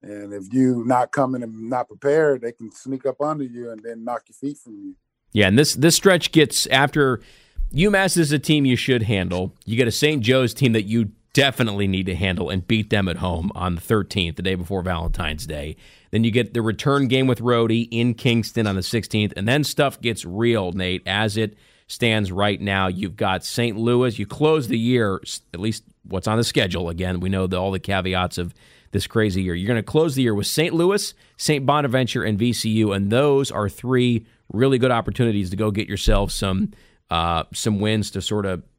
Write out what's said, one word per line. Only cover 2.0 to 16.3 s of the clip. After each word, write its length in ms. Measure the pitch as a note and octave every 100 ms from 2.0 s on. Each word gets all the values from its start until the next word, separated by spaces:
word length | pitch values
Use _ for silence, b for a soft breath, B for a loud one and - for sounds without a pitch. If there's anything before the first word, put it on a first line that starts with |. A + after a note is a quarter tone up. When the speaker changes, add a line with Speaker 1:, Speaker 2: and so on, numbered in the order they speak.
| C#3 D3+ D3+ C3
Speaker 1:
they 100 | A#2
can 200 | A#2 A2+
sneak 340 | - B2+ C3+ C3+
up 160 | B2+
under 220 | D3 D#3
you 260 | C3 A#2+ A#2
and 100 | A2
then 200 | A2+ A2+
knock 200 | A#2 A#2 _
your 80 | A2
feet 220 | C#3 D3
from 160 | B2
you. 220 | G#2 G2 F#2 _ _ _
Speaker 2:
Yeah, 160 | G#2+ F#2+
and 120 | G#2+
this, 160 | D3 -
this 200 | D#3+ D#3+
stretch 360 | G3 F3 -
gets, 340 | D#3 D3 - -
after 540 | C3 C#3 D3+ C#3 A#2+ B B B B -
UMass 440 | C#3 G3 G3 F#3+ -
is 140 | D#3
a 80 | D3
team 260 | - D3+ C3+
you 100 | A#2+
should 280 | - B2
handle. 520 | G#2+ G2+ F2+ F2 F#2+ -
You 140 | - A2+
get 100 | A#2+
a 40 |
Saint 320 | - D3 D3+
Joe's 300 | A2 C3 B2+
team 200 | A#2 A#2+
that 120 | A2+ G2+
you 260 | A2+ G#2+ - _
definitely 540 | - C3+ - A#2 G2+ G2
need 200 | F#2+ F#2+
to 80 | F2
handle 340 | G2 F2+ E2+
and 180 | F#2 F2
beat 220 | A2+ G#2+
them 180 | G#2+ F#2+
at 100 | E2+
home 340 | F#2 E2+ E2+
on 220 | - F2+ F2
the 60 |
thirteenth, 560 | - A2 F#2+ G#2 E2+ D#2
the 40 |
day 140 | F2+ F#2
before 260 | E2 G2
Valentine's 640 | F2+ E2+ E2+ - D#2+ D#2 D2+
Day. 300 | D2+ D2 - b b b
Then 140 | G#2+
you 80 | A2+